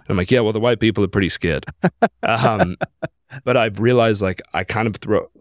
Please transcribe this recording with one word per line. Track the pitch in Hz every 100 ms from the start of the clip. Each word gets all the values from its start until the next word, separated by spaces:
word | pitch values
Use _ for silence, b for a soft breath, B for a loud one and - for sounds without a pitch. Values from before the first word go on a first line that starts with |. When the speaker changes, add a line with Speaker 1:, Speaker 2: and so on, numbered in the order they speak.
| -
Speaker 1:
I'm | 98
like, | 87
"Yeah, | 127
well, | 110
the | 107
white | 117 117
people | 113 107
are | 95
pretty | 101 92
scared." | - 87 71 - -
Speaker 2:
<laughs> | 180 - - -
Speaker 1:
Um, | - 113 123 110 - 185 - _ - _ _ 135
but | 123 127
I've | 113 98
realized, | 113 123 113 104
like, | 98 90 -
I | -
kind | 92 110 113
of | 98
throw, | 107 104 - _